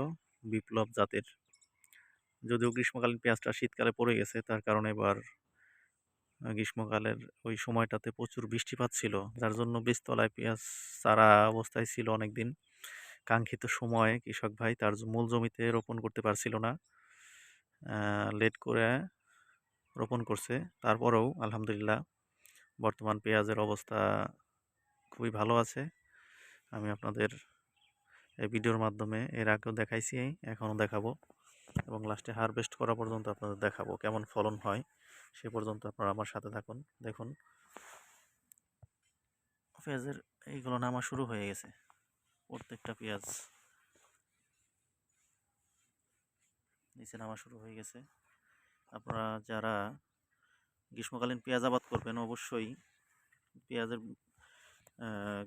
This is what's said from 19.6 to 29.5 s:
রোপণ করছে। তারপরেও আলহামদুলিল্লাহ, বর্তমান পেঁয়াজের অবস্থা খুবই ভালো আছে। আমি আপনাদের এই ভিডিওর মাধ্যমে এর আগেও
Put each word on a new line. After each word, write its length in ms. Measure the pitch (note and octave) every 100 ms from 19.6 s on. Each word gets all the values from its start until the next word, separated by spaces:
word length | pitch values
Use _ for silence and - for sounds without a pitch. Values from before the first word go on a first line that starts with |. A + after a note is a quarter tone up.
| _ _ _ C3
রোপণ 240 | A#2 A#2+
করছে। 320 | A2+ G#2+ - B2 F3 -
তারপরেও 460 | - A2 A#2+ A2+ A#2+ F3+
আলহামদুলিল্লাহ, 580 | A2+ A2 A2 G#2+ G#2+ A2 D#3+ _ _ _ - - - -
বর্তমান 380 | A2 - G#2+ G#2+
পেঁয়াজের 400 | A2 G#2+ G#2 A2
অবস্থা 400 | G#2+ G#2 - G#2+ G2+ G#2 G#2 - _ _ _ _ _ _ _
খুবই 200 | - A#2
ভালো 240 | G#2 G#2+ A#2
আছে। 240 | A2+ C3 D3+ - _ _ - - - - _
আমি 180 | G#2+ G#2+
আপনাদের 400 | G#2+ G#2+ A2 G#2+ A2 - _ _ _ _ _ _ - _ -
এই 100 | A2+
ভিডিওর 300 | A2+ A#2 A2+
মাধ্যমে 420 | A2 G#2 G#2+ A2 B2
এর 160 | A#2+
আগেও 240 | G#2+